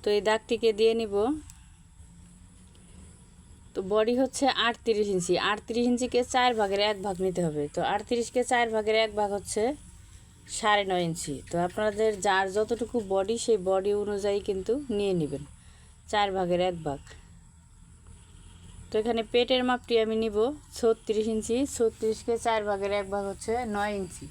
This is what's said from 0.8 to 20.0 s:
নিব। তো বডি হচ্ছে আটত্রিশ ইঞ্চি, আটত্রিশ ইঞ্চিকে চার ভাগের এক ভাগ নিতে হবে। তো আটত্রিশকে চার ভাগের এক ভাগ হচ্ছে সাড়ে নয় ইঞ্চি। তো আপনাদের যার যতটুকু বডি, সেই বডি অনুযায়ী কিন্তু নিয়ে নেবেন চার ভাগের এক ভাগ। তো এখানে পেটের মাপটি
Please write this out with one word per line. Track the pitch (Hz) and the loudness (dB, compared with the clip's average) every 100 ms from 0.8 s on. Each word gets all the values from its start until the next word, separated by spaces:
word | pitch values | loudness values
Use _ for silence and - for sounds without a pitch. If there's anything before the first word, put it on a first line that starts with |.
| 220 226 | 4 4
নিব। | 220 202 226 302 - - - - - - - - - - - - - - - - - - - - - - - | 0 0 0 -2 -6 -20 -20 -20 -20 -20 -20 -20 -20 -20 -20 -20 -20 -20 -20 -20 -20 -20 -20 -20 -20 -20 -10
তো | - 190 | -8 0
বডি | 208 220 247 | 2 4 4
হচ্ছে | 262 - 269 - 226 | 2 2 0 2 0
আটত্রিশ | 233 - 208 208 | 0 0 2 2
ইঞ্চি, | 185 175 180 190 | 0 2 2 2
আটত্রিশ | 208 - 233 240 | -2 -2 0 2
ইঞ্চিকে | 240 247 240 247 | 2 2 0 2
চার | 254 247 226 | 2 4 4
ভাগের | 202 196 208 | 0 2 0
এক | 202 196 | 0 -4
ভাগ | 180 | -2
নিতে | 190 175 170 | -2 0 0
হবে। | 151 147 | 0 -4
তো | - 143 | -2 0
আটত্রিশকে | 202 214 240 226 254 247 | -2 0 -2 0 -2 0
চার | 247 233 | 2 2
ভাগের | 220 214 220 | 0 2 2
এক | 220 208 | 2 0
ভাগ | 208 202 | -2 -2
হচ্ছে | 180 - 226 294 - - - - - - - - | -4 -2 -2 -2 -12 -20 -20 -20 -20 -20 -12 -4
সাড়ে | 220 208 196 | 2 2 2
নয় | 180 170 | 0 -2
ইঞ্চি। | 165 - 135 - | -4 -8 -10 -6
তো | 170 180 | -2 -2
আপনাদের | 196 214 208 220 208 196 | -2 -2 2 0 2 0
যার | 190 196 190 | 2 2 0
যতটুকু | 214 233 226 240 196 | -2 -2 -2 -4 -2
বডি, | 190 196 233 | -2 0 -2
সেই | - 214 180 | 0 0 2
বডি | 190 190 202 | 0 2 0
অনুযায়ী | 208 202 202 202 202 | -2 -2 -2 -2 -2
কিন্তু | 190 185 254 277 202 | -4 -2 -4 -2 -2
নিয়ে | 202 180 | 0 0
নেবেন | 143 139 143 - - - - - - | 0 -4 -10 -20 -20 -20 -20 -20 -4
চার | 214 202 190 | 0 0 0
ভাগের | 180 175 185 | 0 2 0
এক | 170 156 | -2 -6
ভাগ। | 139 - - - - - - - - - - - - - - - - - - - | -6 -10 -20 -20 -20 -20 -20 -20 -20 -20 -20 -20 -20 -20 -20 -20 -20 -20 -20 -4
তো | 214 | -2
এখানে | 220 233 214 | 0 0 2
পেটের | 240 240 254 254 | 2 4 2 2
মাপটি | 247 - 233 | 0 2 2